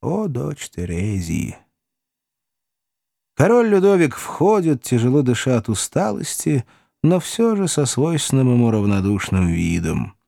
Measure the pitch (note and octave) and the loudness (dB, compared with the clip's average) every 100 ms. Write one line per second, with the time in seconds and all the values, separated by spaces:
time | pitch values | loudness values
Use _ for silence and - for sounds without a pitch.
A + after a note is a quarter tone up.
0 | A2+ F#3+ G#3+ B2 C#3+ D3 - - F2 E2+ | -4 -4 -4 -6 -8 -10 -12 -10 -6 -4
1 | G2+ G2+ E2+ E2 - - _ _ _ _ | -4 -4 -4 -4 -6 -10 _ _ _ _
2 | _ _ _ _ _ _ _ _ _ _ | _ _ _ _ _ _ _ _ _ _
3 | _ _ _ _ D3+ A#3+ A#3 G3+ F#3+ G3 | _ _ _ _ 2 4 4 4 4 4
4 | D#3+ - - - F3+ G#3+ E3 C#3 - B2 | 2 -2 -12 -2 2 2 2 -2 0 0
5 | A#2+ C#3 B2+ A#2+ - B2 G#2+ G#2+ - - | 2 2 2 0 0 -2 0 -4 -2 -4
6 | G3+ G3+ D#3 - - D3 - _ _ _ | -2 -4 -6 -6 -2 -2 -4 _ _ _
7 | D#3 F3+ - - A3+ G#3+ F#3 - C#3 - | 2 2 -2 -2 0 0 0 0 -2 0
8 | D3+ E3 - C3+ B2+ A#2+ A#2 A2 G#2 G2+ | 0 0 0 2 4 4 4 2 2 2
9 | G2 G2+ - F#2+ F2+ E2+ E2+ E2+ E2 D#2+ | 0 -2 0 0 2 2 0 0 -2 -4
10 | A#1+ - | -6 -12